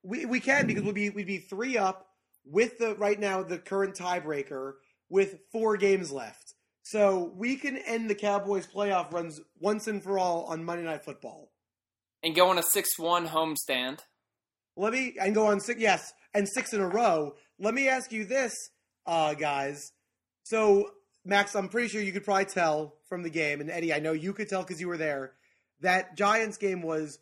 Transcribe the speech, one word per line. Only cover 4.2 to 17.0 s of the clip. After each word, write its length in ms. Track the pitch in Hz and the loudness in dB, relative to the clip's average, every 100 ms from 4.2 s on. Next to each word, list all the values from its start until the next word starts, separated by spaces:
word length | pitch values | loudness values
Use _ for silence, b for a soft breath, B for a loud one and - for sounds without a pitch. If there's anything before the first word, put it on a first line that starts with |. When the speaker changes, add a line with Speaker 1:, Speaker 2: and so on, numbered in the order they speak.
| 151 147 139 135 135 139 b b _ | -2 -6 -6 -8 -10 -12 b b _
Speaker 1:
with 300 | 185 196 190 _ | 2 2 -2 _
four 240 | 226 220 208 | 0 2 4
games 340 | 196 190 165 | 4 2 0
left. 440 | 139 113 - - _ _ _ | -8 -10 -14 -20 _ _ _
So 500 | - 214 202 185 170 180 | -6 4 4 4 -2 -4
we 200 | 233 262 | -4 -2
can 200 | 285 262 | -4 -6
end 320 | - 226 220 | -4 -4 -2
the 60 | |
Cowboys 520 | 202 208 202 196 196 - | 0 2 0 0 -2 -2
playoff 460 | 196 202 185 151 | -2 0 0 0
runs 280 | 170 165 151 - _ | -4 -4 -10 -20 _
once 260 | 175 214 220 | -2 0 -2
and 160 | 202 | -6
for 160 | 190 196 | -2 0
all 260 | 180 170 - | 2 0 -4
on 180 | 165 | -6
Monday 200 | 165 175 | -4 -6
Night 200 | 165 151 | -4 -6
Football. 480 | 156 139 120 - - _ _ _ _ _ _ _ | -10 -14 -14 -16 -20 _ _ _ _ _ _ _
Speaker 2:
And 120 | 165 | 0
go 140 | 160 180 | 6 6
on 80 | 180 | 6
a 40 | |
six 360 | 165 208 190 - | 2 0 0 -2
one 300 | 165 175 165 | 2 2 2
homestand. 680 | 147 160 147 - 127 127 147 - _ _ _ _ _ _ - | 0 0 -2 -2 -2 -2 -8 -18 _ _ _ _ _ _ -4
Speaker 1:
Let 160 | 208 | -2
me, 220 | 254 254 - | 0 -4 0
and 140 | 190 | 2
go 120 | 214 214 | 4 4
on 120 | 202 | 4
six, 200 | 196 233 | 0 0
yes, 320 | 220 175 - b b | 2 2 -2 b b
and 140 | 208 202 | 0 0
six 240 | 254 - | -2 -4
in 80 | 214 | -2
a 80 | 185 | 0
row. 460 | 202 | 2